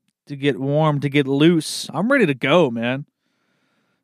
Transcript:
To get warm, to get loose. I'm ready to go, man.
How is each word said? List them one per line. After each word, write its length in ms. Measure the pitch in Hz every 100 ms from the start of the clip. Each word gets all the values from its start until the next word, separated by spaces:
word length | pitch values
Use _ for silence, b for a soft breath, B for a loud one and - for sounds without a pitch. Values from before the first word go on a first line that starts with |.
| _ _ _
To 80 | 139
get 220 | 139 120
warm, 420 | 135 147 156 143
to 100 | 139
get 160 | 143 135
loose. 640 | 139 160 170 - - -
I'm 180 | 143 226
ready 140 | 277
to 80 | 175
go, 380 | 135 135 175 139
man. 340 | 117 120 135 - _ _ _ _ _ _ _ _ _